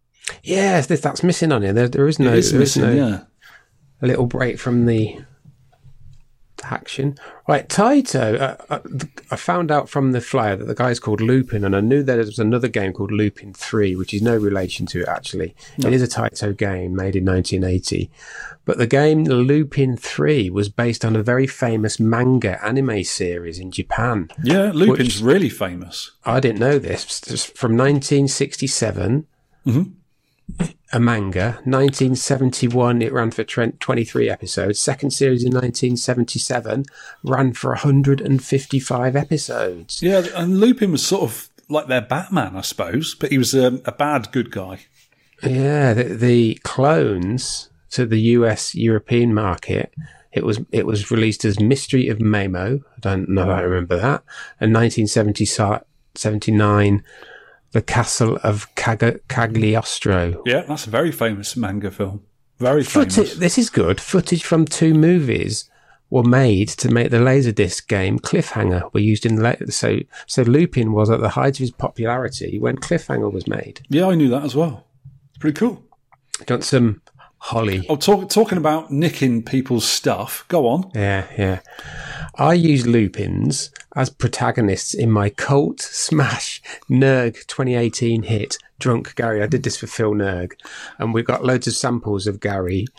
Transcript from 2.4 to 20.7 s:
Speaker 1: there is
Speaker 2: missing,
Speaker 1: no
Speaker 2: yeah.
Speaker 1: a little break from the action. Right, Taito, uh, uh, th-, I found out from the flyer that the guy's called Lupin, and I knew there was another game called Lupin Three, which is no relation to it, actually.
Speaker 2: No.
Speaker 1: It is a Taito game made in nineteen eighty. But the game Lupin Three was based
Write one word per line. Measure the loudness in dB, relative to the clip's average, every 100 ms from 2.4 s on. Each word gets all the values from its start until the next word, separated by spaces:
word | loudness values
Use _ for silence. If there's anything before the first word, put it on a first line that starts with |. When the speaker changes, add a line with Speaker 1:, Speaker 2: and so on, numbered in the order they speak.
| 4
Speaker 1:
there | 2
is | 2 2
Speaker 2:
missing, | 2 4
Speaker 1:
no | 2
Speaker 2:
yeah. | -2 -10 _ -20 -20 _ _ _ _
Speaker 1:
a | -2
little | 0 0
break | 0 -2 -2
from | 0 2 4
the | 2 0 -6 -20 _ -20 _ _ _ -20 -20 -20 -20 -20 _ _ -18
action. | -10 -10 -10 -4 -4 -4 -18 -12 -2
Right, | -2 0
Taito, | 2 4 4 2 0 0 0
uh, | -2 -6 -10
uh, | -10
th-, | -6 -8 -10 -14 -10
I | -6
found | -2 -2 0
out | -2 0
from | 0 0
the | 0
flyer | -2 -2 0 -2
that | -6
the | -2
guy's | 0 0
called | -2 0
Lupin, | 2 2 2 -2 0
and | 2
I |
knew | 4 2
there | 2 0
was | 0 0
another | 0 2 0
game | -2 -4
called | -4 -4
Lupin | 0 0 -2 -20
Three, | -14 -4 0 0 0
which | -4
is | -2
no | 2 2
relation | 0 -2 -4 -6 -6
to | -4
it, | -4
actually. | -6 -8 -8 -8 -10 -16 -4
Speaker 2:
No. | 0
Speaker 1:
It | 2
is |
a | 0
Taito | -2 -4 -4 -6 -2
game | -4 -2 -4 -4
made | -2 0
in | 2
nineteen | 0 0 -2
eighty. | 0 -2 -2 -4 -6 _ -20 -16 -16 -10
But | -4 -2
the | 2
game | 4 4 4
Lupin | 4 2 4 2 2 0 0 -2
Three | -6 -2 2 2 0
was | -2
based | -2